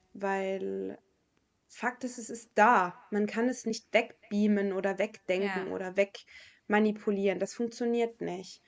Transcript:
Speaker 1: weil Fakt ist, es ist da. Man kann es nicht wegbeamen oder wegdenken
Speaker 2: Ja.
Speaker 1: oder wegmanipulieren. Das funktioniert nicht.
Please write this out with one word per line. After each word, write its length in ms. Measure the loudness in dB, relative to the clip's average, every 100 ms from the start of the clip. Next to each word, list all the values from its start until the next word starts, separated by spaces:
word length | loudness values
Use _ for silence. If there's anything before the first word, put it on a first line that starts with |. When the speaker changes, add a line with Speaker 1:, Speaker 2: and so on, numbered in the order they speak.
| _
Speaker 1:
weil 840 | -8 -4 -2 -2 -4 -4 -6 -8 -10 _ _ _ _ _ _ _
Fakt 360 | -8 -6 -6
ist, 140 | -10 -10
es 120 | -14
ist 200 | -14 -4
da. 400 | 4 6 6 2 -4 -6
Man 160 | -2 0
kann 220 | 0 0
es 180 | 0 -6
nicht 260 | -6 _
wegbeamen 800 | 0 0 -8 -4 2 4 4 2
oder 260 | 0 -2 -2
wegdenken 680 | -4 -4 -2 0 0 -4 -4
Speaker 2:
Ja. 40 |
Speaker 1:
oder 240 | -6 -2 0
wegmanipulieren. 1400 | 0 -2 -20 -20 -20 _ 0 4 4 0 -2 0 0 0
Das 140 | -4
funktioniert 680 | -4 -4 -2 0 0 0 -4
nicht. 420 | -8 -8 -10 -18